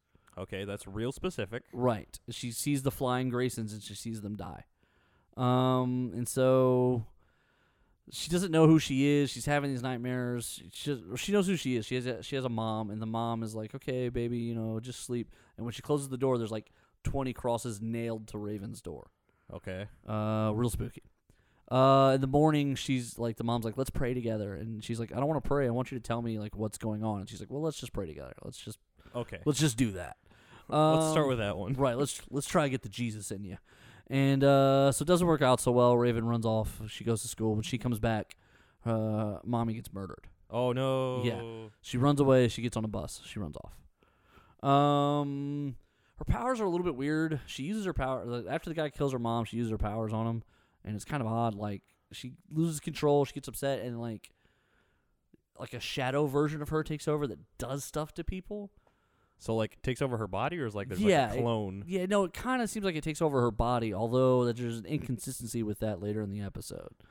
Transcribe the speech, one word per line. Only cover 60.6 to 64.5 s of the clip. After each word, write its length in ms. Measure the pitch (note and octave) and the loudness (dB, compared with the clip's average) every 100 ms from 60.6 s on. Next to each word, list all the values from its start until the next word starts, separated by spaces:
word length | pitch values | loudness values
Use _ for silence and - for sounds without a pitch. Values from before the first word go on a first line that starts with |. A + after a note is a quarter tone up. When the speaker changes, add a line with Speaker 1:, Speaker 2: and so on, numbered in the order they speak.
| A#2+ | -4
Speaker 1:
is, 80 | G#2 | -4
like, 120 | G2+ | -6
there's, 140 | - | 0
Speaker 2:
Yeah, 240 | G#3 E3 A#2 | 4 6 4
Speaker 1:
like, 80 | A#2+ | 0
Speaker 2:
it 20 | |
Speaker 1:
a 20 | |
clone? 420 | A#2+ A2+ G2+ G2 E3+ | 0 0 -2 -6 -4
Speaker 2:
Yeah, 180 | F#3 F#3 | -4 2
no, 200 | G3+ F#3 | 2 2
it 80 | |
kinda 340 | - B3 B3+ A3+ | -2 -4 -2 -2
seems 180 | A3 G3 | -2 -2
like 100 | D#3 | -2
it 80 | |
takes 200 | D#3+ D3 | -4 0
over 180 | D#3+ C#3 | 2 4
her 80 | A#2+ | 2
body, 420 | A2 A#2 B2 A2+ | 2 0 2 0
although 540 | F#2+ A#2 B2+ C3 B2+ | 0 2 4 6 6
that 100 | A#2+ | 4